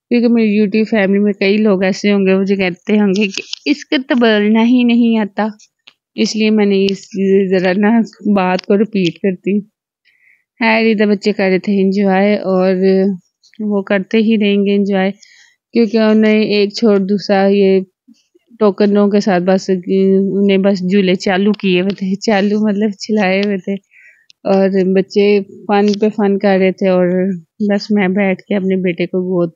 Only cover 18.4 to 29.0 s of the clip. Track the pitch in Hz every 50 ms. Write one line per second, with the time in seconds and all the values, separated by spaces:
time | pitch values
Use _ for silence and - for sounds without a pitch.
18.4 | _ _ 233 - 220 208 185 - 208 202 202 202 208 202 208 202 - 214 185 180
19.4 | 175 190 190 190 - - 190 185 175 190 190 190 190 190 190 190 196 196 185 196
20.4 | 202 196 196 190 190 196 202 180 180 180 196 202 190 185 180 180 - 208 190 185
21.4 | 202 208 202 - - 190 180 180 185 196 190 - 202 190 196 190 - 233 214 196
22.4 | 202 208 208 214 214 214 196 202 220 220 196 - - - 214 214 202 185 190 196
23.4 | 202 208 202 185 - 196 196 196 _ _ _ - - - _ _ _ _ _ _
24.4 | - - 196 190 190 190 196 190 185 190 190 190 185 - - 208 202 208 208 202
25.4 | 196 - - - - - 208 202 208 208 202 202 220 214 208 220 208 202 196 190
26.4 | - 202 190 190 190 185 185 - 202 185 180 180 180 175 180 185 185 196 185 170
27.4 | 160 _ _ - 214 202 202 202 - - 208 208 190 190 185 202 202 190 185 -
28.4 | - - 202 202 185 190 190 190 180 185 170 170